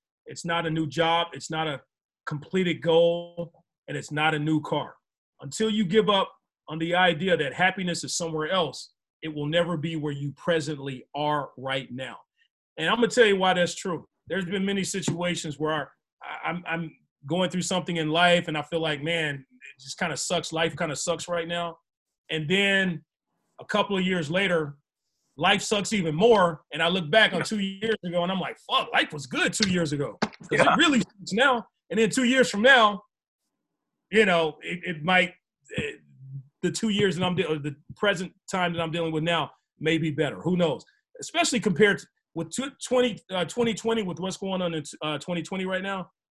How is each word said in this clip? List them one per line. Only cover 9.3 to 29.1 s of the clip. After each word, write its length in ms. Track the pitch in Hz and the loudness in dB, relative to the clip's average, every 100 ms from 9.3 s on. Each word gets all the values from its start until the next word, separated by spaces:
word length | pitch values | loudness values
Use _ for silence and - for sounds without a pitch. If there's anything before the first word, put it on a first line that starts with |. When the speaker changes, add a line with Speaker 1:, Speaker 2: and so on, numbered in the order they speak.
Speaker 1:
will 140 | 147 147 | -6 -2
never 300 | 165 170 170 | 0 0 -2
be 200 | 165 160 | -4 -4
where 160 | 147 | -4
you 200 | 143 143 | -4 -8
presently 760 | 139 - 165 151 143 139 127 - | -6 -2 0 -2 -6 -8 -10 -10
are 360 | 143 151 151 135 - | -4 -2 -2 -4 -8
right 340 | 131 135 120 | -6 -6 -6
now. 240 | 123 127 98 _ _ _ _ _ - | -10 -10 -12 _ _ _ _ _ -4
And 120 | 160 | 0
I'm 80 | 226 | 2
gonna 120 | 240 | 2
tell 180 | 247 220 | 4 4
you 100 | 196 | 6
why 180 | 185 | 4
that's 200 | 180 175 | 4 0
true. 320 | - 196 165 - _ - | -2 -6 -6 -10 _ -6
There's 180 | 180 | -4
been 200 | 175 196 | -2 -2
many 180 | 196 202 | 0 0
situations 720 | 185 196 151 170 175 170 160 135 | -2 -2 -4 -2 -2 -4 -6 -4
where 340 | 151 156 135 _ _ _ | -2 -2 -4 _ _ _
I, 260 | 143 147 160 | -12 -8 -6
I'm, 160 | 170 165 | -6 -6
I'm 300 | 165 208 - _ _ 135 | -6 -6 -12 _ _ -4
going 240 | 170 180 | -2 0
through 120 | 180 | -2
something 340 | 175 185 180 170 | -2 -2 -2 -2
in 140 | 151 | 0
life 380 | 160 175 175 170 | 4 6 6 2
and 100 | 151 | -6
I 40 | |
feel 180 | 143 170 | -4 -4
like, 220 | 160 147 | -2 -4
man, 320 | 151 170 151 139 | -4 -2 -2 -6
it 440 | 131 _ - - | -12 _ -20 -20
just 160 | 135 - | -16 -6
kinda 180 | 180 175 | -6 -4
sucks. 360 | - 175 - | -4 -4 -2
Life 240 | 160 165 156 | -2 -2 -2
kinda 200 | 165 139 | -6 -4
sucks 320 | - 165 - | -4 -4 -4
right 180 | 175 170 | -6 -4
now. 300 | 175 170 165 _ _ _ _ - | -4 -6 -8 _ _ _ _ -8
And 180 | 160 151 | -6 0
then 560 | 190 196 196 190 156 - _ _ _ _ - | 2 4 2 2 -2 -10 _ _ _ _ -20
a 40 | |
couple 320 | - 208 196 196 | -4 -2 0 0
of 80 | |
years 260 | 185 185 147 | 0 0 -2
later, 460 | 180 196 175 147 143 _ _ _ _ _ - | -2 0 0 -2 -8 _ _ _ _ _ -2
life 260 | 175 202 | 2 2
sucks 300 | - 208 - | 2 -2 0
even 220 | 220 165 | -2 0
more. 480 | 151 226 214 175 165 _ | 4 6 6 6 0 _
And 100 | 147 | -2
I 60 | 165 | 0
look 200 | 190 151 | 0 2
back 220 | 220 202 | 4 4
on 60 | 175 | 2
Speaker 2:
Yeah. 60 | |
Speaker 1:
two 140 | 147 214 | -4 -4
years 360 | 190 196 220 226 | -4 -4 -4 -4
ago 180 | 180 175 | -2 -2
and 100 | 175 | 0
I'm 80 | 190 | -2
like, 180 | 139 113 - | -4 -8 -2
"Fuck, 200 | 247 - | -2 2
life 200 | - 311 | 0 0